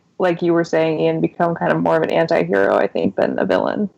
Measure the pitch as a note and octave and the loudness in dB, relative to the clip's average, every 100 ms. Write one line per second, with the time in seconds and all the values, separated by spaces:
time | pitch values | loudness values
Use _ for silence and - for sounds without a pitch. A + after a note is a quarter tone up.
0 | _ - F#3 E3+ F3 E3+ E3 D#3+ D#3+ D#3 | _ -4 -2 0 2 0 2 0 0 0
1 | D#3+ D#3+ E3 - E3+ E3+ F3 D#3+ E3+ E3 | 0 0 -2 -2 -2 -2 -2 0 2 0
2 | D#3+ - E3 E3 E3 G2 G2 G2+ - - | 0 0 2 0 2 2 2 2 0 -2
3 | - - - C2 F#3+ - - - G#3 | -4 -2 -2 -2 0 0 0 -2 -6